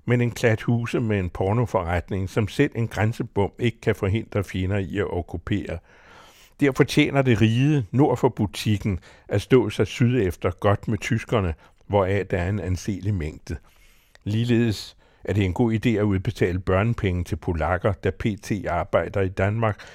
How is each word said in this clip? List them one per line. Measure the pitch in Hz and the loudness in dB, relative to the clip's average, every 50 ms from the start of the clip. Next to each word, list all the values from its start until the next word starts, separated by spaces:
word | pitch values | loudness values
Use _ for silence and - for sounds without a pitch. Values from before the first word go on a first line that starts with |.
| - | -2
men | - 120 123 | 0 2 2
en | 120 120 | 2 0
klat | 113 - - 120 107 - - | 0 2 2 2 2 2 2
huse | - 120 117 117 117 - 170 | 0 0 0 0 -2 -2 -2
med | 123 110 107 101 | 0 0 0 0
en | 90 90 | 0 -2
pornoforretning, | - - 95 95 104 120 123 - - 95 87 82 87 87 - - 110 92 98 92 | -2 -2 0 0 2 0 0 0 0 0 0 0 0 -2 -2 -2 -4 -4 -4 -2
som | - 123 110 101 | -2 -2 -2 0
selv | - - 143 147 - | 2 0 0 0 0
en | 113 117 107 | -2 -4 -2
grænsebom | - - 101 110 113 - - 113 - 101 98 87 - - | 0 0 0 0 0 -2 -6 -4 -2 0 -2 -2 -2 -2
ikke | 123 117 - - | -2 -2 -2 -2
kan | - 113 107 | -2 -2 0
forhindre | - - 98 101 113 110 - - 107 95 | 0 0 0 0 0 -2 -2 -4 -4 -4
fjender | - - 95 95 92 101 104 | -4 -2 -2 -2 0 0 -2
i | 98 85 92 98 | -2 -4 -4 -4
at | 95 - | -4 -2
okkupere. | 82 87 85 - - 85 - - 107 98 - - 85 85 - _ - - - - - - - - - - - - _ - | -4 -6 -6 -6 -8 -8 -4 -2 -2 -2 -4 -4 -8 -10 -12 _ -20 -20 -20 -20 -20 -20 -20 -20 -20 -20 -20 -18 _ 0
Derfor | 147 139 131 - 143 | 0 2 2 2 0
tjener | - - - 147 - 139 139 135 | 2 2 2 2 2 2 2 4
det | 131 120 98 | 4 4 4
rige | 113 110 110 120 135 147 156 143 117 - | 2 2 2 2 2 2 2 0 -2 0
nord | - 120 147 - - | 2 2 2 2 2
for | - - 127 | 2 0 0
butikken | - - 110 101 - - - 110 107 95 - 110 95 82 - - - - - - | 0 0 -2 -2 -4 -4 -2 0 0 0 0 -2 -4 -4 -6 -12 -20 -20 -8 -4
at | - 101 - | -4 -4 2
stå | - 131 127 107 104 | 4 4 4 4 4
sig | - - 110 | 0 -2 -2
sydefter | - - - 127 117 123 131 101 90 85 - - 95 | -2 0 0 2 2 2 2 0 0 -2 -2 -4 -4
godt | 87 - - 104 101 - - - | -4 0 0 0 0 0 0 -4
med | 113 101 | -4 -4
tyskerne, | - - 113 113 - - - 113 95 87 78 - - - _ _ _ | -2 -2 -4 -4 -2 -2 0 0 0 0 -4 -6 -10 -20 _ _ _
hvoraf | - 95 101 95 90 98 101 92 98 | 0 2 2 2 2 2 0 -2 -2
der | - 92 | -2 -2
er | 87 90 | 0 0
en | 101 104 | -2 -2
anselig | 82 90 92 87 - - 101 90 - 104 107 | -2 -2 -4 -4 -4 -6 -6 -4 -2 -2 -2
mængde. | 92 76 78 78 - - - 85 - - _ _ _ - - _ _ _ _ _ - - | -2 -4 -6 -8 -10 -10 -10 -10 -10 -12 _ _ _ -20 -20 _ _ _ _ _ -10 -6
Ligeledes | - 104 110 117 120 120 113 120 117 101 - - - - _ _ _ _ _ - | -4 -2 0 2 2 2 4 4 2 0 -2 -6 -14 -18 _ _ _ _ _ -6
er | - 95 | -2 0
det | 104 101 | 2 2
en | 92 87 | 2 2
god | - 123 117 113 | 2 2 2 2
idé | 110 - 127 | 2 2 2
at | 113 101 104 | 2 2 2
udbetale | 104 98 95 92 - - - 123 92 87 92 | 2 2 0 0 -2 -2 0 0 0 0 0
børnepenge | 92 - 92 92 104 117 117 - - 98 87 90 87 | 0 0 2 2 2 2 0 0 0 0 0 -2 -2
til | - 101 | -4 -6
polakker, | 82 - - 87 80 78 78 90 87 - 113 98 | -6 -4 -2 -2 0 0 0 0 0 0 0 0
der | - - 95 | 0 -2 -2
P | 95 - - 117 101 - - | -2 -2 -2 -2 -2 -4 -4
T | - 120 98 85 80 | -4 -4 -2 -2 -2
arbejder | 85 85 80 - - 98 85 - - 101 | -2 -2 0 0 0 0 0 0 0 -2
i | 98 95 | -2 -2
Danmark, | 95 - 95 101 104 113 113 110 98 - - - | 0 0 0 0 0 0 0 0 0 -2 -8 -20